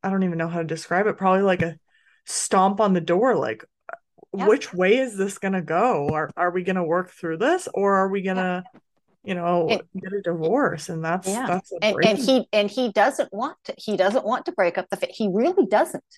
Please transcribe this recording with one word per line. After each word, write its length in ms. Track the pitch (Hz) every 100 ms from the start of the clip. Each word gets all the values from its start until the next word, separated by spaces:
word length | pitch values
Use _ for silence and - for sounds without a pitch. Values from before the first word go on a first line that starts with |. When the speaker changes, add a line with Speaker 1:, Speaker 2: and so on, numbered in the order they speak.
Speaker 1:
I 80 | 196
don't 120 | 190
even 160 | 185 165
know 100 | 165
how 100 | 175
to 60 |
describe 440 | 165 165 - 175 214
it, 80 | -
probably 260 | 190 190
like 200 | 196 185
a 160 | 165 156 _ _ _ _ -
stomp 540 | - - 196 190 202
on 120 | 214
the 80 | 185
door, 340 | 160 175 254
like, 300 | 190 127 110 - _ - - _ _ - 196
Speaker 2:
Yeah. 100 | 190
Speaker 1:
which 260 | 262 -
way 260 | 180 185 240
is 180 | 262 202
this 220 | 196 190
gonna 240 | 196 190
go? 480 | 156 165 240 175 -
Are, 200 | 156 151 -
are 140 | 180
we 120 | 180
gonna 220 | 180 185
work 260 | 170 170 180
through 280 | - 170 160
this, 280 | 247 359 -
or 220 | - 196
are 140 | 196 190
we 120 | 202
Speaker 2:
Yeah. 140 | 190
Speaker 1:
gonna, 300 | 190 185 180 180 - _ _ _ _
you 100 | -
know, 340 | 180 170 175 160
Speaker 2:
And 140 | 220 - 190
Speaker 1:
get 120 | 185
a 80 | 202
divorce? 680 | 180 170 160 240 254 160 -
And 160 | 165
that's, 220 | 160 180 190
Speaker 2:
Yeah. 200 | 214 247
Speaker 1:
that's 260 | 180 -
a 60 | 175
Speaker 2:
And, 20 | 214
and 80 |
Speaker 1:
breaking 300 | 196 220 214
Speaker 2:
he, 240 | 254 262 -
and 180 | 214 208
he 220 | 208 247
doesn't 400 | 208 220 269 285
want 240 | - 294 -
to, 100 | - -
he 200 | - 196
doesn't 280 | 190 233
want 200 | 208 247 -
to 60 |
break 260 | - 220 -
up 100 | -
the 80 | -
fa-, 120 | -
he 180 | - 214
really 340 | 185 277 370 247
doesn't. 380 | 208 320 - _